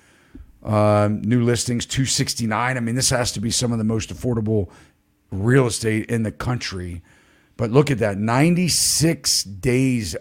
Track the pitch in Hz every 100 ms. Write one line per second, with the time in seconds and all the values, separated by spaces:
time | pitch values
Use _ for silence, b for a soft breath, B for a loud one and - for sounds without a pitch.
0 | B B B B B - - 107 104 104
1 | 104 107 104 123 117 117 - 120 - -
2 | 131 - 139 - 113 107 123 131 113 123
3 | 123 127 123 - 110 - 120 117 110 113
4 | - 92 127 117 107 107 92 B B B
5 | _ _ - 95 110 135 123 - 113 110
6 | - 117 107 - - 123 - 92 90 87
7 | - b b b b - 113 120 120 120
8 | 107 98 110 123 160 175 175 - - -
9 | 165 143 - - 95 98 127 123 131 120
10 | 98 -